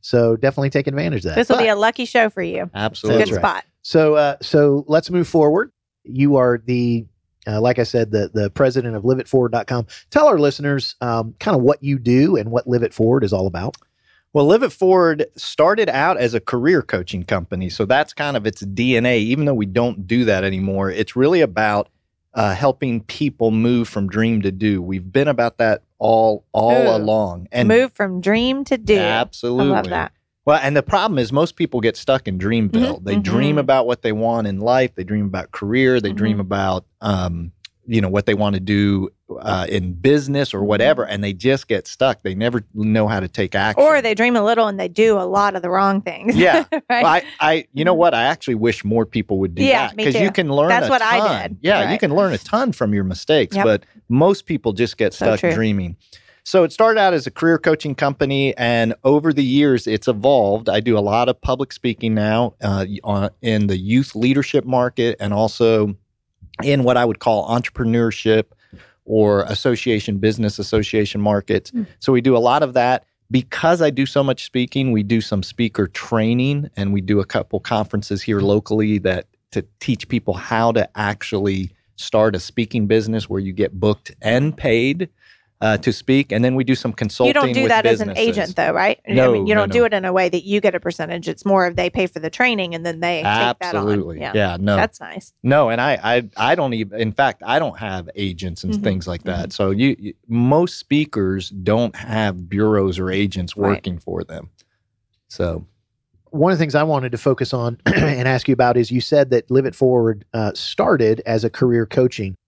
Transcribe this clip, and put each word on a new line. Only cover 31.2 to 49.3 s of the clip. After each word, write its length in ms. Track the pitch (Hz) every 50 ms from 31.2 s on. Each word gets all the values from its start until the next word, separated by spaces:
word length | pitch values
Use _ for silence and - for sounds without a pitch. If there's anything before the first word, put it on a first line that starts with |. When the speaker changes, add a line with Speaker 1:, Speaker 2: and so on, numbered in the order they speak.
| 120 104 127
Speaker 3:
most 220 | 143 165 165 - -
people 240 | 175 - - 123
get 160 | 107 113 107 -
stuck 280 | - - 135 135 - 110
in 100 | 95 92
Dreamville. 320 | 92 101 117 117 110 98 85 226 247 269 302 -
Speaker 2:
Mm-hmm, 60 | 90
Speaker 3:
They 120 | 101 101 104
dream 340 | 98 95 107 117 135 143
Speaker 2:
mm-hmm. 60 | 151 147
Speaker 3:
about 260 | 135 131 135 131 120 120
what 140 | 123 -
they 120 | - 117 110
want 340 | 107 113 113 117 117 110 101
in 120 | 98 95
life. 340 | 104 117 123 131 131 120 _
They 80 | - 92
dream 220 | 92 104 107 104
about 260 | 98 92 95 87 -
career. 480 | - - - 101 113 127 135 127 127 123
They 100 | 104 101
Speaker 2:
Mm-hmm. 80 | 98 101
Speaker 3:
dream 220 | 104 107 104 98
about, 460 | 98 92 101 98 98 95 92 92 - _ _ _
um, 500 | - 104 101 92 90 90 85 85 85 85 - _ _ - _ _ _
you 140 | - 110 113
know, 80 | 104 92
what 160 | 95 101 101 -
they 60 | 107
want 200 | 98 107 101 101
to 80 | 95
do, 480 | 92 95 104 101 101 101 101 98 95 - _ _ _ _ 92 -
uh, 240 | - 107 101 92 87 82
in 220 | - 101 90 90
business 640 | 87 85 90 135 147 151 139 135 139 139 139 - -
or 100 | 98 101
whatever, 400 | 101 104 101 113 135 156 127 113
Speaker 2:
Mm-hmm. 100 | - 104
Speaker 3:
and 80 | 101 104
they 80 | 101 98
just 340 | 90 107 127 135 135 - _
get 180 | 113 98 -
stuck. 380 | - - _ 135 135 120 - _
They 100 | 101 95
never 300 | 95 110 120 123 120 101 _ _
know 360 | 107 107 107 107 113 107 104
how 100 | 113 98
to 80 | 92 90
take 280 | _ - 101 92 -
action. 280 | 98 98 107 107 - 277
Speaker 2:
Or 180 | 302 311 285
they 120 | 233 226 214
dream 220 | 196 226 240 247 233
a 40 | 202
little 240 | 208 233 226 226 208
and 100 | 202 196
they 80 | 185 180
do 300 | 170 - 220 226 214 202
a 80 | 185 180
lot 300 | 185 202 202 208 190 185
of 40 | 170
the 60 | 175
wrong 320 | 180 190 196 196 196 196
things. 320 | 202 185 165 - - 214 240 -
Speaker 3:
Yeah. 260 | 175 - 156 320 311 -
Speaker 2:
<laughs> 40 | - 302 - _
Right? 140 | 247 240 247
Speaker 3:
Well, 40 | 165
I, 160 | 156 175 175 - - -
I, 260 | 156 156 160 160 - _ _
you 100 | 135 156
know 100 | 170 185
what? 200 | 160 175 170 139
I 100 | 117 117
actually 320 | 131 156 - - - 123
wish 300 | 107 107 117 110 - -
more 200 | 104 110 117 113
people 340 | 107 - 117 104 _